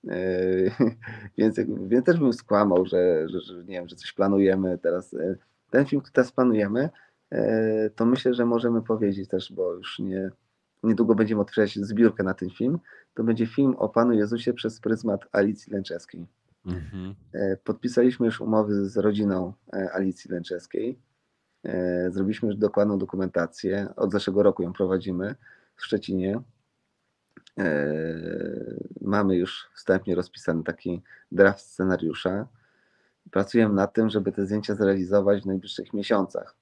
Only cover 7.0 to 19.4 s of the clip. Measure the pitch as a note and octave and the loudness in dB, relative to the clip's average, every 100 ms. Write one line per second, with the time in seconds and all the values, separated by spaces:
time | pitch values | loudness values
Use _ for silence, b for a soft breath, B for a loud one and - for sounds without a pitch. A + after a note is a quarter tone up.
7 | b b _ - A2 A2 A2 A2 G#2+ - | b b _ -2 0 2 0 0 -2 0
8 | A#2 B2+ C3 B2 A#2 A#2 A#2+ A#2 A2+ A2 | 2 2 2 2 2 2 0 -2 -2 0
9 | G#2 G2 F#2 F#2+ - F#2+ F2+ F2+ G2+ - | 0 -2 -4 -6 -6 -4 -4 -4 -12 -8
10 | G2 F#2+ F#2+ - _ _ _ _ A2 G#2+ | -6 -4 -6 -10 _ _ _ _ 0 2
11 | A#2 G#2+ G#2+ G#2+ G2+ - G#2 G#2 G2+ G#2+ | 4 4 4 2 0 0 0 0 -4 4
12 | A2+ A2 F#2 F#2 F#2 - A#2+ E3+ B B | 4 4 -4 -4 -8 -4 -2 -2 B B
13 | B - A2+ A2+ A2+ - C#3 B2+ G#2+ A#2 | B -4 -2 0 -2 2 0 2 0 4
14 | A#2+ A2+ G#2 A#2 A#2+ A#2 A#2 A2+ A2 A2 | 4 4 2 -2 -2 -4 -6 -6 -4 -2
15 | A2 G2 - G2+ G2+ G#2 - G#2 F#2+ E2+ | -2 -4 -2 0 0 -2 -8 -8 -8 -10
16 | - - E2+ _ _ _ F2+ F2+ D2+ F#2+ | -12 -18 -18 _ _ _ -8 -8 -8 -10
17 | F#2+ G2+ - - G2 F#2+ - - B2 B2 | -12 -14 -14 -4 -2 -2 -4 -4 0 2
18 | B2+ B2 A#2 - A2+ G#2+ G#2 G2+ G2 G2 | 2 4 -2 0 0 0 2 0 -2 0
19 | G#2 G#2 G#2 F#2+ | 0 2 0 0